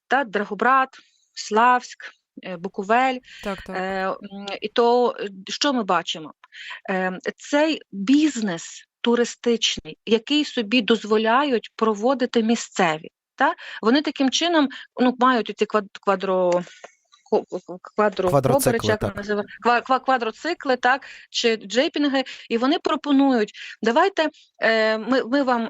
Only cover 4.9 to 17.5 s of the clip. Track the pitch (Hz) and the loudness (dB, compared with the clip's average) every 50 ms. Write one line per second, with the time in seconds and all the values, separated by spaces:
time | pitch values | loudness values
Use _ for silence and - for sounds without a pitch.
4.9 | 240 247 247 226 - - - - 196 190 190 - - - 311 294 254 247 202 185 | 4 4 2 0 -2 -4 -8 -10 -12 -14 -14 -10 -6 -2 0 0 0 0 0 0
5.9 | 180 165 170 - - 170 156 - - _ _ - - - - - - - - - | 0 0 0 -4 -8 -8 -10 -14 -18 _ _ -20 -20 -18 -18 -16 -18 -12 -8 -6
6.9 | 190 185 185 185 190 - - - - - - - - 294 302 320 285 - - _ | -4 -2 -2 -4 -4 -6 -8 -8 -10 -10 -6 -2 0 2 2 2 0 -4 -8 _
7.9 | - 196 196 220 269 302 311 302 - 233 214 196 170 170 - - - - - _ | -10 -4 2 4 4 6 4 2 0 -2 -4 -4 -6 -6 -10 -14 -18 -20 -20 _
8.9 | _ _ - 240 233 233 240 - - - - 240 233 220 - - - - - 156 | _ _ 0 0 2 2 2 0 -4 -4 -2 -2 0 0 0 -2 -4 -4 -10 -14
9.9 | 156 - - 208 226 220 226 - 285 302 285 - - 254 220 202 247 254 202 208 | -16 -12 -2 0 0 0 0 0 0 0 0 -2 -4 -6 -2 0 0 0 2 2
10.9 | 226 214 - 208 214 214 220 220 233 262 302 285 247 214 - - _ - 220 220 | 0 0 0 0 0 2 2 2 2 2 2 2 0 -2 -4 -6 _ -2 0 0
11.9 | 214 202 214 254 277 233 247 240 - 240 220 220 233 - - - - - 190 165 | 0 0 0 0 0 0 -2 0 0 0 2 2 0 -2 -2 -4 -2 0 0 0
12.9 | 156 160 160 - _ _ _ _ _ - 277 311 359 - - - - - 202 220 | 0 -2 -8 -14 _ _ _ _ _ 0 0 0 0 -2 -8 -16 -10 -2 0 2
13.9 | 254 311 294 320 - - 269 254 - - 320 349 339 311 277 - - - - - | 2 2 2 0 -2 0 0 0 0 0 0 2 2 2 2 0 -2 -8 -18 -10
14.9 | - - 247 254 247 247 240 262 254 226 214 - 208 - 214 - - 214 202 - | -4 0 0 0 2 2 4 4 4 2 0 -2 -4 -4 -2 0 0 -2 -2 -4
15.9 | - - - 202 196 185 196 190 185 185 185 175 175 175 180 - - - - - | -8 -4 0 0 0 2 2 0 0 2 2 2 2 0 -2 -4 -14 -20 -20 -20
16.9 | _ _ _ _ _ _ _ _ 220 - 220 - | _ _ _ _ _ _ _ _ -2 -2 -2 -2